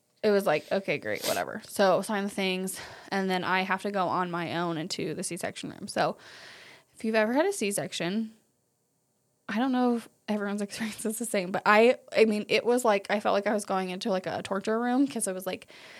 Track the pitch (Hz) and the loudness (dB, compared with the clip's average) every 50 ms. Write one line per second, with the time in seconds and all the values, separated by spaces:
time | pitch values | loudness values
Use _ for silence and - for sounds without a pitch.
0 | _ _ _ _ - 214 208 202 196 196 151 151 151 - - 196 196 - 160 143 | _ _ _ _ 2 2 4 4 4 2 2 0 0 -2 -2 -2 0 -2 -2 -2
1 | - 107 104 - - - - - 90 67 - 220 - - - - 202 190 175 156 | -2 -4 -4 -4 -2 -2 -2 -2 -2 -4 -6 -10 -12 -6 0 2 4 6 6 4
2 | 196 - 220 202 196 202 - - 196 190 185 185 185 190 - - - - - - | 2 0 -2 -2 -4 -4 -4 -2 -2 -2 -2 -2 -4 -6 -6 -10 -12 -14 -16 -18
3 | - - - 196 190 190 185 180 180 - 180 185 185 190 190 190 - 208 202 196 | -10 -6 -4 -2 0 0 0 0 0 0 0 0 0 0 -2 -2 -2 -2 -2 -2
4 | 180 165 117 175 180 180 170 170 170 147 120 165 175 175 170 170 160 190 - - | 0 0 0 0 -2 -2 -4 -4 -4 -4 -4 -2 -2 -2 -4 -4 -6 -6 -6 -6
5 | 160 156 147 - - - 170 170 - - - - - 175 - - - 202 - - | -6 -6 -6 -6 -6 -8 -8 -6 -8 -8 -8 -10 -12 -12 -12 -12 -12 -6 -2 0
6 | 175 151 - - - - - - - - - - - - - - _ _ _ - | 0 0 -2 -4 -10 -20 -20 -20 -20 -20 -20 -20 -20 -20 -20 -20 _ _ _ -8
7 | - 220 220 220 214 214 240 277 330 403 403 - - 196 202 196 143 - - - | -4 -2 0 2 2 2 2 2 2 2 0 0 -2 -2 -2 -2 -4 -6 -6 -4
8 | 170 170 190 220 226 220 - _ _ _ _ _ _ _ _ _ _ _ _ _ | -4 -2 -2 -2 -4 -6 -8 _ _ _ _ _ _ _ _ _ _ _ _ _
9 | _ _ _ _ _ _ _ _ _ - 202 214 254 269 254 254 247 247 240 233 | _ _ _ _ _ _ _ _ _ -4 -2 0 0 2 2 2 2 2 2 0
10 | 226 - _ _ _ - 208 214 202 202 202 208 202 202 - - 226 220 208 - | -2 -8 _ _ _ -4 -4 -2 -2 -2 -4 -4 -4 -6 -6 -6 -8 -6 -6 -6
11 | - 240 220 - 240 220 - 208 180 175 196 - - - 208 214 226 240 254 - | -6 -4 -4 -4 -4 -2 -2 -2 -2 -2 -2 0 4 6 8 8 8 8 6 2
12 | - - - - 220 220 208 214 214 - - 214 - 220 240 254 247 226 208 202 | -2 0 4 6 6 6 6 2 0 0 0 2 2 2 2 2 4 4 2 2
13 | 202 - 202 208 214 220 190 202 202 202 233 208 214 - 196 185 185 185 180 185 | 0 -2 -2 0 0 2 2 2 2 0 0 -2 -2 -2 -2 -2 -2 -4 -6 -6
14 | - 233 190 185 185 - - 113 180 - 190 196 202 220 220 226 240 247 247 254 | -4 -2 -2 -2 -2 -4 -6 -6 -6 -6 -6 -4 -2 -2 -2 0 0 2 2 2
15 | 285 254 - 226 208 202 185 185 185 185 185 - - - - - - - - | 2 2 0 -2 -4 -4 -4 -6 -6 -6 -8 -8 -10 -16 -20 -20 -20 -20 -20